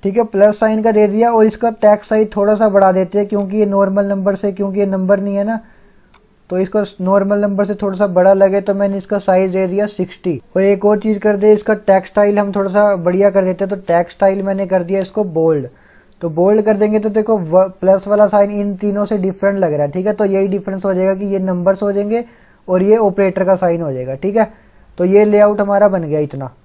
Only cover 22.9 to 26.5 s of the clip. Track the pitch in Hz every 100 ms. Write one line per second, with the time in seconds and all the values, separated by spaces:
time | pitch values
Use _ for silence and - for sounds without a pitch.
22.9 | 220 208 190 196 185 185 185 180 170 160
23.9 | 131 127 135 190 208 208 - _ _ _
24.9 | - 180 202 214 208 208 208 202 202 208
25.9 | 190 160 151 147 139 131